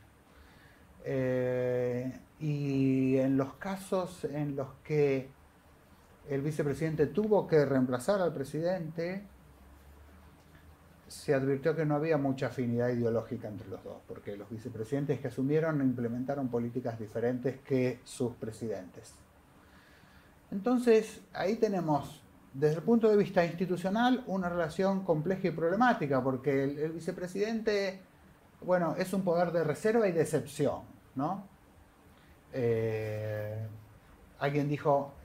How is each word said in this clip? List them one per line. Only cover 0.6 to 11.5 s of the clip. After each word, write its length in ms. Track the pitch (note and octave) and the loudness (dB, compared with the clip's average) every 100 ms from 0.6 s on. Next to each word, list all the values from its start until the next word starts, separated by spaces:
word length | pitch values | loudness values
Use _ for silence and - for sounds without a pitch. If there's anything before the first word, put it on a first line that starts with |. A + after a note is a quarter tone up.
| - - - - | -20 -20 -20 -14
Eh, 1160 | - C#3 C3 B2+ B2+ B2+ B2 B2 B2 B2 C3 - - - | -4 -2 0 0 0 0 0 0 0 -2 -4 -8 -18 -8
y 760 | D3+ D3 C#3+ C3+ C3+ C3 C3 C3 | -4 -2 0 2 4 4 4 4
en 200 | C3 C3+ | 4 2
los 160 | C3+ - | 0 -4
casos 680 | G3 F#3+ - F#3+ F3+ - D3+ | -8 -8 -2 -2 -2 -6 -8
en 300 | C#3+ D3 C#3 | -4 -4 -4
los 120 | B2 - | -8 -10
que 460 | - D3+ C#3+ C3+ B2+ - - - - - - - - - - | -2 2 4 2 -2 -14 -20 -20 -20 -20 -20 -20 -20 -20 -6
el 120 | C#3 | -4
vicepresidente 680 | D3 D3 D3 C#3 D#3+ D#3 D3 | -2 -2 -2 0 -2 2 2
tuvo 400 | F3 G#3+ G3+ - | 2 2 2 6
que 180 | D#3+ C3+ | 4 6
reemplazar 560 | C3+ B2+ B2+ B2 G3+ | 4 4 2 2 2
al 120 | F3 | 2
presidente, 920 | D3+ C3+ D3+ E3+ F#3 D#3+ E3 E3+ G3 G3+ - - - - - - - - - - - - - - - - - - | 0 -6 -2 -2 -2 -4 -6 -6 -6 -10 -20 -20 -20 -20 -20 -20 -20 -20 -20 -20 -20 -20 -20 -20 -20 -20 -20 -20
se 260 | - - | -14 -2
advirtió 420 | C#3 C3+ | 0 0